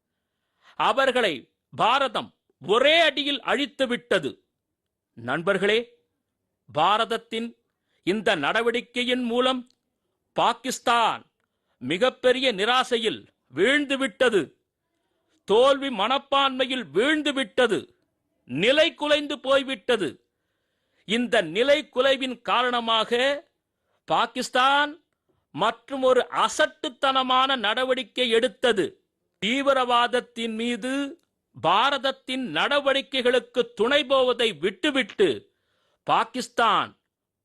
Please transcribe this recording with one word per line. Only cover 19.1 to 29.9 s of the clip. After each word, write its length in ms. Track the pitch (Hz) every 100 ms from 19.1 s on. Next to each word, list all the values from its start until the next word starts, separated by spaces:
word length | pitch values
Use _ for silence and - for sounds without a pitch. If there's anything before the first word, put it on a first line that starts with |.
| 302 294 294
போய்விட்டது. 680 | 262 269 262 262 - 233 156 - _ _ _ _ _ _ _ _ -
இந்த 260 | 226 240 226
நிலை 360 | 170 185 269 294 -
குலைவின் 480 | 247 262 269 262 240
காரணமாக 680 | - 214 247 240 226 226 220 240 269 285 - _ _ _ _ _ -
பாகிஸ்தான் 840 | 160 233 254 240 254 262 285 294 320 _ _ _ _ _
மற்றும் 480 | 139 208 233 - 269
ஒரு 200 | 262 247 - 139
அசட்டுத்தனமான 1200 | 214 - 311 - 302 240 269 262 254 254 262 262
நடவடிக்கை 720 | 202 226 262 254 - - 247
எடுத்தது. 560 | 226 247 - 247 202 139 - _ _ _ _
தீவிரவாதத்தின் 1120 | 196 262 269 262 247